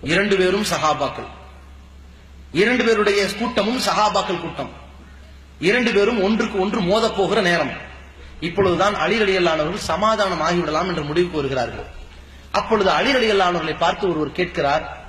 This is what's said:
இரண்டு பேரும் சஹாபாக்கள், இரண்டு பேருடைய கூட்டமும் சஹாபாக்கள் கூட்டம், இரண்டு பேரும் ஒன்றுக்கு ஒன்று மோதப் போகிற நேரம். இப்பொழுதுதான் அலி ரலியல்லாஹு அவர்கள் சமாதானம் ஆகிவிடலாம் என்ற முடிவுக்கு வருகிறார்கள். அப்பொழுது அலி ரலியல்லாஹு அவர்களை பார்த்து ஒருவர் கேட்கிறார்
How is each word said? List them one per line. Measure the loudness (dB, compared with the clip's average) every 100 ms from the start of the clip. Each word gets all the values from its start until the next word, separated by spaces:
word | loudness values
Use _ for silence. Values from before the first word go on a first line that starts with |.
இரண்டு | 0 0 2 2
பேரும் | 2 2
சஹாபாக்கள், | 0 0 0 0 -2 -6 -12 -16 -20 -20 -20 -20 -20 -20 -20 -20 -20 -20 -8
இரண்டு | 0 2 2
பேருடைய | 2 2 4 2 0 -2
கூட்டமும் | -4 0 0 0
சஹாபாக்கள் | -2 2 2 2 -2 -4
கூட்டம், | -6 -8 -10 -12 -20 -20 -20 -20 -20 -20 -20 -4
இரண்டு | 0 2 2
பேரும் | 2 2 2
ஒன்றுக்கு | 2 2 0 0
ஒன்று | -2 0
மோதப் | 0 2 2 0
போகிற | 0 2
நேரம். | 2 2 -2 -6 -14 -18 -20 -20 -20 -10
இப்பொழுதுதான் | -6 0 2 4 2
அலி | 2 0 0
ரலியல்லாஹு | 2 2 2 2
அவர்கள் | 0 -4
சமாதானம் | -4 0 2 2 0 0
ஆகிவிடலாம் | 0 0 0 0 -2
என்ற | -2
முடிவுக்கு | -2 0 0 0
வருகிறார்கள். | -2 -2 -4 -6 -12 -16 -18 -20 -20 -20 -4
அப்பொழுது | -4 0 2 4
அலி | 4 2
ரலியல்லாஹு | 2 4 4
அவர்களை | 4 2 -2
பார்த்து | 0 0 0 -2
ஒருவர் | 0 -2
கேட்கிறார் | -2 -4 0 0 0 -2 -14